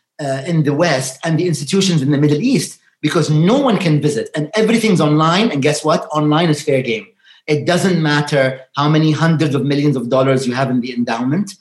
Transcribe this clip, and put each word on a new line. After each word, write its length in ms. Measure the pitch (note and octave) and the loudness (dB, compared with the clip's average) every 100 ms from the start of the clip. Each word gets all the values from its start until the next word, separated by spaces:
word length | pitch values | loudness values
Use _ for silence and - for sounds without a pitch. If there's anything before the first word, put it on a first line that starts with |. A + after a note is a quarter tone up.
| _ - | _ -10
uh, 220 | C#3+ C3+ C3+ | -6 -6 -2
in 160 | E3 | 0
the 120 | D3 | 0
West 440 | C#3+ F3 C3 C3 - | 2 0 0 -4 -6
and 160 | E3+ D#3+ | -2 0
the 80 | F3+ | 0
institutions 540 | D#3 D3 G3 F#3+ E3 | -2 -2 0 2 2
in 100 | C3+ | 2
the 60 | C#3+ | 2
Middle 220 | D3 D3 | 2 2
East, 360 | A#3+ G#3+ - - _ _ | 0 0 -2 -10 _ _
because 280 | D3+ E3+ C#3 | -2 0 2
no 280 | D3+ F3 C4 | 2 4 2
one 200 | C4+ G3 | 2 0
can 200 | E3+ D3 | 2 0
visit 300 | - A2+ - D#3 | 0 -2 -4 -6
and 140 | D3+ | -4
everything's 460 | G#3+ G#3+ A#3 A3 F3+ | -2 0 2 2 2
online. 500 | D3+ D3+ D#3 F3+ A3+ | 2 2 2 2 0
And 120 | C#3+ | 0
guess 200 | C#3+ D3 | -2 0
what? 240 | D3+ E3+ - | 0 -2 -2
Online 380 | D3+ D3+ D3+ E3+ | -2 0 2 2
is 120 | D3 | 0
fair 200 | - C3+ | 0 -2
game. 240 | A#2+ A2 G2 _ _ - - | -2 -6 -8 _ _ -20 -4
It 180 | D3+ | -2
doesn't 380 | A#2+ F3 F#3+ E3+ | 0 0 2 0
matter 580 | D#3 D3 D3 D3 C3 C3 - - | 0 0 0 0 0 -2 -10 -4
how 140 | D3 | 0
many 200 | D#3 D#3 | 2 2
hundreds 440 | C#3 E3 D#3 D#3 | 2 0 2 0
of 100 | C3 | 0
millions 320 | C3+ C#3 D3 C3 | 0 0 0 0
of 140 | A#2 | 0
dollars 360 | C3 C3+ B2+ B2 | 0 2 2 0
you 60 | |
have 160 | B2 C3 | -2 -2
in 140 | B2+ | -2
the 100 | A#2+ | -2
endowment. 600 | A#2+ A#2+ A#2 B2+ D#3+ G3+ - | -4 -4 -2 -2 -2 -4 -8